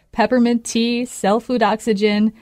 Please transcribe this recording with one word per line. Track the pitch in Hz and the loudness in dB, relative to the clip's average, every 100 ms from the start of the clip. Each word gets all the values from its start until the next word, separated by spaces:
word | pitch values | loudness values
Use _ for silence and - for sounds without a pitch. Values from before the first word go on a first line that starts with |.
| _ | _
peppermint | - 214 247 240 240 | -2 0 2 2 0
tea, | - 233 233 240 | -2 -2 -2 -2
cell | 247 - 196 220 | -6 -4 0 0
food | - 247 | 0 0
oxygen, | 214 220 - 202 208 208 220 - | 0 0 -2 0 0 2 0 -2